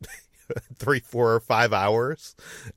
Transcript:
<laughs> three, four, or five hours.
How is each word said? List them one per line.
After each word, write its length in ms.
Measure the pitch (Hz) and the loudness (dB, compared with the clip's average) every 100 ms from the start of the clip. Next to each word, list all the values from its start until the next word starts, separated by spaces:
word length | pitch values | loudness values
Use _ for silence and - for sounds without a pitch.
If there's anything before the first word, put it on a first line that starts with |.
<laughs> 800 | - - _ _ - 117 - - | -20 -20 _ _ -12 -12 -12 -8
three, 220 | - 135 | -2 -2
four, 340 | - 117 117 | -2 0 2
or 60 | 113 | 2
five 340 | - 113 117 | 2 2 2
hours. 640 | 104 101 113 127 156 - - - - 113 | 2 2 2 -2 -6 -14 -20 -20 -18 -12